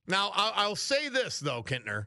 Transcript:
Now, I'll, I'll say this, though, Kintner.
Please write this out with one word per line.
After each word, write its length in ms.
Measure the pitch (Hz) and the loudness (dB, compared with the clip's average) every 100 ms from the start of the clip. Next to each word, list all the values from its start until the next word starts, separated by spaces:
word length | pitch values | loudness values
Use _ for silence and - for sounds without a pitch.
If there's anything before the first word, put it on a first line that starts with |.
| - | 0
Now, 240 | 190 202 | 2 2
I'll, 180 | - 220 220 | 2 2 2
I'll 200 | 208 202 | 0 0
say 340 | - 277 294 | 0 0 2
this, 300 | 254 202 - | 0 0 -2
though, 220 | 143 120 | -4 -4
Kintner. 440 | 113 127 107 104 | -4 -4 -2 -6